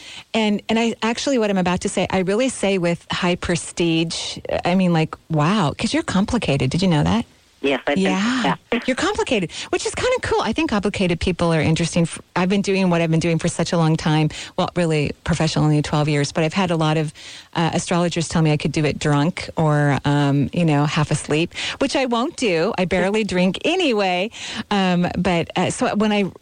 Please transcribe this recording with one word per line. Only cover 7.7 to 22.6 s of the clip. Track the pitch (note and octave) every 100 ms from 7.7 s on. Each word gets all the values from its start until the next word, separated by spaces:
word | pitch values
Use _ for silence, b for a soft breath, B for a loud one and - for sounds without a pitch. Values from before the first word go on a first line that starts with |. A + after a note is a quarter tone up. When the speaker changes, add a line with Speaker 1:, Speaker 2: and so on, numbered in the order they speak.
| - -
Speaker 2:
I |
think | D3 F#3+
Speaker 1:
Yeah. | F#3+ A3 B3+ C#3+ - _
Speaker 2:
that. | A#3
<laughs> | -
Speaker 1:
You're | B3+
complicated, | F4 G#4+ G#4 G#3+ E3 B B
which | F#4 A4
is |
kinda | - B4 B4+
cool. | - A4
I | G3+
think | C4 D#4+
complicated | G#3 G#3 - F3+ F3
people | - E3+ E3+
are | D#3+
interesting. | D3+ D#3+ E3+ F3
F-, | E3 - - E3+
I've | F#3
been | G3+
doing | G3 F#3+ F#3
what | E3+
I've | E3
been | D#3+
doing | E3+ E3
for | E3+
such | - E3+
a | F3
long | D#3+ D#3+
time. | E3 D#3 D#3 B B -
Well, | F3+ -
really, | E3+ D#3 C#3+ -
professionally, | - E3 D#3+ D3+ D3+ D3+
twelve | D3 D3+ D3+
years, | D3 C#3+
but | -
I've | D#3
had | G3 F3+
a | E3
lot | D#3 D#3
of, | D3+ B B B B
uh, | - E3
astrologers | E3 - F3 F3 E3+ D3+
tell | E3+
me | D#3
I | D3
could | C#3+
do | D#3+
it | D3 -
drunk | D3+ C#3+ D#3 - - -
or, | D#3 D3 D3 C3+ C#3+
um, | C#3+ C#3+ C#3+ -
you | - E3
know, | C#3+ D3
half | D#3+ D3
asleep, | D3+ - D3+ F3 B B B
which | C#4 D4+
I | B3+
won't | A#3 D4 -
do. | A#3 E3